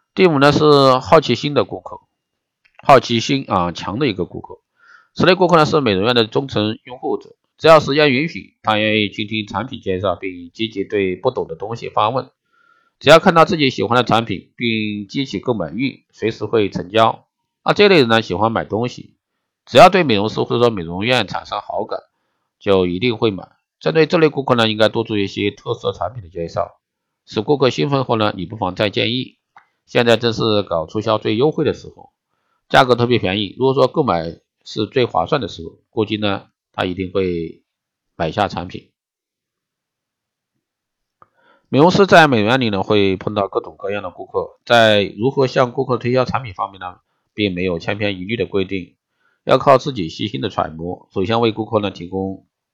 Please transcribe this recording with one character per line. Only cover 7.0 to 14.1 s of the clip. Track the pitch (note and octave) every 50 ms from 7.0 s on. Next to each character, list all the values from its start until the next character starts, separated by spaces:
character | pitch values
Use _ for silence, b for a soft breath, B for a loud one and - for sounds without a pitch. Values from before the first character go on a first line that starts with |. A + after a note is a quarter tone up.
| - C#3+ G#2+
者， | - - - - _ _ _ _
只 | _ -
要 | D#3+ E3 D3+
时 | C3 B2 C#3
间 | D3+ D3+ D3 B2
允 | B2+ D#3 E3
许， | - F#2+ E2+ _ _ _ -
他 | A2 G#2+
愿 | G#2+ G#2+ G#2+ G#2+ G#2+
意 | G#2 G2
倾 | - - A2
听 | G2+ A2 A2 G2+
产 | G#2 G#2 F#2+ G#2+
品 | - G2 F2
介 | - G2 F#2 F#2
绍， | G2+ F#2+ F2
并 | - G2 F#2+ F2+ F2 F2 E2+ _
积 | - A2+ A2
极 | - G2 F#2+
对 | F#2 G#2+ G2+ G2 F#2 F#2
不 | F2+ - -
懂 | - G2 E2+ D#2
的 | E2
东 | D#2+ G2 G#2+ A#2
西 | A2+ F#2+ F2+
发 | - G#2+ G#2 A2
问。 | B2+ B2+ - - _ _ _ _ _ _ _ _ _ _ _ _ _ _
只 | - C3+
要 | D#3
看 | E3 - G3 E3+
到 | E3 D#3+
自 | - F3+
己 | D#3 C#3+ C3
喜 | - -
欢 | G#2 G2+ A#2
的 | B2 A#2+
产 | -